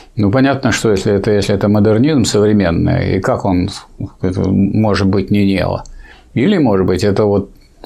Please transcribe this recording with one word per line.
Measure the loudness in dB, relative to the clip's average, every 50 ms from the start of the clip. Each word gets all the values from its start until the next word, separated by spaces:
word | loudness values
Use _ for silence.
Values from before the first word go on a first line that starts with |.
| -20 -12 -6
Ну, | -2 -2 0
понятно, | 2 2 2 0 0 0 -2 -2
что | -2 0 0 0
если | 0 0 0 0 0
это, | 0 0 0
если | 0 0 0 0 -2
это | 0 0 0
модернизм | 2 2 2 2 2 2 2 2 2 0 0
современный, | 0 0 2 2 2 2 2 2 2 0 0 0 0 0 0 0 -2 -2
и | -2
как | 0 -2 -2 -2 -2
он, | -2 -2 0 -2 -4 -6 -12 -16 -20 -14 -12 -12 -12 -10 _
это | -6 -4 -2 -2 -2 0
может | 0 0 0 0 0 0 0 0 0 0 0
быть | 0 0 0 0 0
не | 0 0 2
нео? | 0 0 0 -2 -2 -4 -6 -8 -14 -20 -20 -20 -20 -20 -20 -20 -8 -4
Или, | -2 0 2 2 2
может | 2 2 2 2 0
быть, | 0 0 0 0
это | 0 0 2 2
вот | 2 2 0 -2 -4 -12 -20 -20 _ _ -20 -20